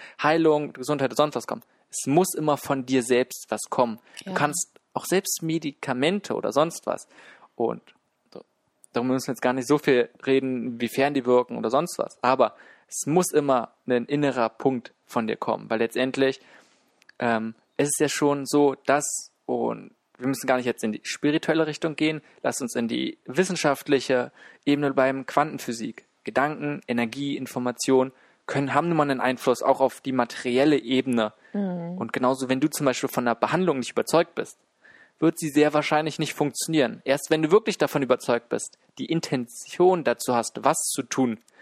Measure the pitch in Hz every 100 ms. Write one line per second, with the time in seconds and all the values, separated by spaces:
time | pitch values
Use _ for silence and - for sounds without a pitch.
0 | - - 147 160 165 151 143 - 127 147
1 | 135 123 147 131 - 113 - _ _ -
2 | - 147 185 - 156 143 - 139 127 131
3 | 120 123 127 - - 107 - - 123 110
4 | _ - - 185 147 143 - _ _ -
5 | - 180 190 - 165 165 156 - - 123
6 | 143 202 - - - 123 160 - - -
7 | - - - - _ - 117 117 - _
8 | _ _ _ - - _ _ _ _ -
9 | 127 131 123 127 127 127 123 147 - 127
10 | 117 _ - 135 131 127 117 117 117 -
11 | 139 143 120 123 123 120 113 131 170 -
12 | - - 123 131 113 - - - _ -
13 | - 160 180 151 143 127 113 _ - 123
14 | 120 143 143 127 113 - 139 127 - _
15 | _ - 110 110 - 104 107 113 117 -
16 | 131 131 135 131 _ - _ _ _ _
17 | _ - 123 113 110 113 _ - 143 147
18 | 147 - 147 143 135 147 143 131 - 143
19 | 147 - - _ - 123 117 113 98 _
20 | _ - 127 131 135 127 123 117 113 107
21 | - - 147 156 - 160 156 151 165 151
22 | 156 156 - _ - 120 127 - 117 123
23 | 131 - - 127 185 175 151 139 - 139
24 | - 127 123 - - - - 143 147 135
25 | 131 135 131 - 156 147 - 117 117 -
26 | - _ - 117 143 156 147 147 - 120
27 | 117 123 143 131 131 - 123 120 - 131
28 | 131 - _ _ - 139 139 127 170 165
29 | 143 131 113 127 - 120 - 131 131 -
30 | - 131 120 - 131 123 143 147 117 131
31 | 127 120 107 - _ 202 196 180 170 180
32 | 117 - 127 135 131 131 151 - 143 123
33 | 135 - 120 113 101 160 180 139 120 -
34 | - 160 175 - - - _ _ _ -
35 | _ - 160 165 160 139 147 151 147 151
36 | 160 - 151 - 147 - - 160 123 113
37 | - 139 - 156 156 196 220 196 147 151
38 | 131 123 - 120 - 117 - _ _ -
39 | 131 165 - 135 120 - - - 180 180
40 | 127 117 - 123 110 - 135 160 - -
41 | 131 - 127 110 _ _